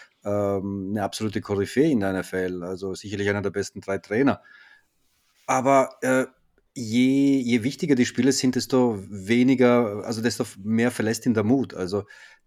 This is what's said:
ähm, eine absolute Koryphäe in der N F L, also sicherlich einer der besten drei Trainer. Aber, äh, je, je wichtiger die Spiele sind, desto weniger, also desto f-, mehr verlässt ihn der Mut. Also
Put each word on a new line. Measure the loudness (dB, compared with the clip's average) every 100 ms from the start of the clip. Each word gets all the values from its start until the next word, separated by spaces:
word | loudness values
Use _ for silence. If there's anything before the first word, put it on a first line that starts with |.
| -20 _
ähm, | -4 -2 0 -2 -4 -6 -6
eine | -4
absolute | -4 -4 -6 -6
Koryphäe | -4 -4 0 2 2
in | 2
der | 0
N | -2
F | -4
L, | -4 -4 -6
also | -8 -8 -8
sicherlich | -10 -8 -4 -2
einer | -2
der | -2
besten | -4 -6 -10
drei | -8 -8
Trainer. | -2 0 2 0 -6 -20 -20 _ _ _ _ _ _ _ -2
Aber, | 0 4 4 4 -2
äh, | 0 0 0 _ _ _ _
je, | -12 -2 2 2 4 4 2
je | 2 0
wichtiger | 0 -4 0 2
die | 2
Spiele | 2 2
sind, | 2 0
desto | -2 0 2 2 0 -8
weniger, | -10 0 2 4 6 6 4 2 -4
also | -6 -4
desto | -4 -4
f-, | -6 -8
mehr | -4 0 0
verlässt | 0 -2 -2 0
ihn |
der | 0
Mut. | 2 2 0
Also | -6 -4 -4 -6 -14 -20 -20